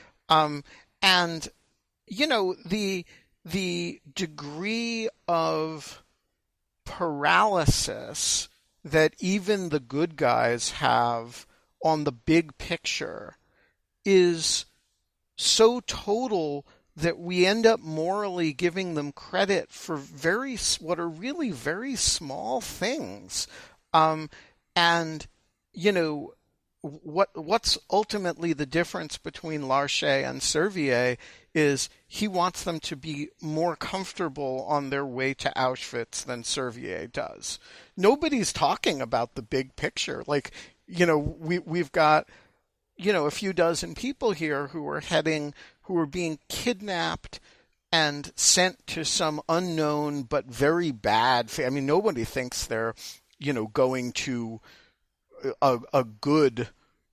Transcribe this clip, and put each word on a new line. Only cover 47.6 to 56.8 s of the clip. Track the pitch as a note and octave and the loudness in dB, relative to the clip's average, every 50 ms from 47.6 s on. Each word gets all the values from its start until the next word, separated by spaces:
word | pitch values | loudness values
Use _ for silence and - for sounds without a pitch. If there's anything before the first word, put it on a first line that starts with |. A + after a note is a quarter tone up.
| _ _ _ _ _ _ | _ _ _ _ _ _
and | - E3 D#3 D3 C#3+ C#3+ D3 - - | 2 4 4 2 0 -4 -8 -10 -4
sent | - - - - F#3 F3+ F#3 - - _ - | 0 4 4 6 6 4 4 2 -2 _ -10
to | - E3 D#3 | -6 -4 -2
some | - - - F3 D#3 D3+ D3+ - - | -2 0 0 0 0 -2 -2 -2 0
unknown | E3 E3+ F#3 F3+ E3 D#3+ D3+ D3+ D3+ D3 D3 D3 D3 C#3+ C3 | 0 2 0 0 0 0 0 0 0 0 -2 -2 -2 -4 -4
but | A#2 D3+ C#3 - | -2 -2 -2 -2
very | C3 A#2+ A2 C#3 D3 E3 F3 F3 D#3 | -4 -2 2 2 4 4 4 2 0
bad | B2+ G#2+ - G#2+ G#2+ A2 A#2 C3 B2+ A#2+ A#2 A2+ | -2 -2 0 2 4 6 6 6 4 4 2 0
fa-, | - - C3+ | -4 -2 -2
I | B2+ | 0
mean, | C3+ C#3+ C3+ | 0 0 0
nobody | C#3 D3+ F#3 G#3 A3 D#3 A#2+ A2+ | 2 2 2 2 2 0 -2 -2
thinks | - - C#3 B2+ B2 - - - | -4 -4 -4 -6 -4 -6 -8 -6
they're, | - A#2 A2+ A2+ A2+ A2 - - - - - _ _ _ - | -4 -4 -2 -2 -4 -6 -8 -12 -18 -18 -20 _ _ _ -8
you | C#3 C#3+ C#3 | -4 -4 -2
know, | A#2 A2 A2 | -2 -4 -2
going | G#2+ C#3+ C3 B2+ C3 B2+ B2 B2 - | 2 2 2 4 2 0 -4 -4 -4
to | - - C#3 B2+ A#2+ A#2 A2+ A2+ A2 - - - - _ _ _ _ _ _ _ _ _ _ - - - C3+ - - | -6 -4 -4 -4 -4 -6 -8 -10 -12 -16 -20 -20 -20 _ _ _ _ _ _ _ _ _ _ -14 -8 -6 -6 -2 2
a, | - C3+ B2+ A#2 B2+ - - | 2 4 4 2 0 0 0
a | C#3 B2 | 0 0
good | A2+ G#2+ G#2+ - C#3+ D3 D#3 D3 C3 A2+ A#2 A#2 - - _ | 0 -4 -6 0 2 4 4 4 4 2 0 -6 -8 -10 _